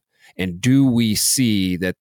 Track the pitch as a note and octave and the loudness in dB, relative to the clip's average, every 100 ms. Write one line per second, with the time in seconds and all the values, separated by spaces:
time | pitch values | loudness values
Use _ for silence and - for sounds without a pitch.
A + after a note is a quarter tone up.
0 | _ _ - - F#2 F2 B2 C#3 C3+ A#2+ | _ _ -16 -8 -8 -2 2 4 4 2
1 | A2+ G2+ - - A#2+ G2+ F#2 F2 F#2 - | 0 0 -2 0 0 0 -2 -2 -4 -6